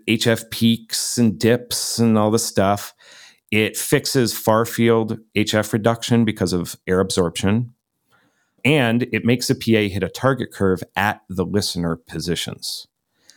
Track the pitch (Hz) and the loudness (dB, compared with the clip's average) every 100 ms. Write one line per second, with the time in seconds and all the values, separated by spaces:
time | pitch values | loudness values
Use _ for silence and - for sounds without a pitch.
0 | - 110 120 113 - - 117 113 - - | -2 0 2 0 -2 0 0 0 -4 -8
1 | - - 117 90 110 120 123 - - - | -4 0 0 2 2 2 0 -6 -4 0
2 | 117 110 107 113 - - 98 104 - - | 2 4 2 0 0 0 2 0 -4 -18
3 | - - - _ _ 104 107 - - 143 | -20 -20 -20 _ _ 0 0 -2 0 0
4 | - 135 113 - - 110 113 - 117 113 | 2 0 0 0 2 2 2 2 2 2
5 | 110 110 - 107 104 107 104 117 110 113 | 0 -6 -4 -2 0 0 0 0 0 0
6 | - 117 107 101 90 87 85 - - 92 | 2 2 2 0 -2 -2 -4 -8 -2 0
7 | 95 - 85 - 95 110 123 - _ _ | 0 0 -2 -2 0 0 -2 -10 _ _
8 | _ _ _ _ _ _ - 151 120 117 | _ _ _ _ _ _ 0 2 2 0
9 | 127 110 117 123 - 131 - 110 104 98 | -2 -2 0 0 0 -2 2 2 2 -2
10 | 90 - 131 127 - - 98 90 - - | -6 -2 0 0 -4 -2 0 0 -4 -2
11 | 104 - - 92 - 101 - 90 85 82 | -2 -2 -6 -4 -2 -2 -2 -4 -4 -6
12 | - 82 82 82 - - - - - _ | -8 -8 -4 -4 -6 -10 -12 -12 -16 _
13 | _ _ _ | _ _ _